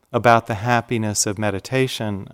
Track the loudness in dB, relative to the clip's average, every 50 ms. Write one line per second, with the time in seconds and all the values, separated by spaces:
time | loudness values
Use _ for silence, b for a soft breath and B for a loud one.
0 | _ _ -2 4 6 6 6 6 4 0 -4 -4 0 0 0 0 0 -2 -4 -2
1 | -2 -2 -2 -2 -2 -2 -2 -2 -2 -2 -2 -4 -6 -4 -2 -2 -2 -2 -4 -6
2 | -6 -6 -6 -6 -10 -12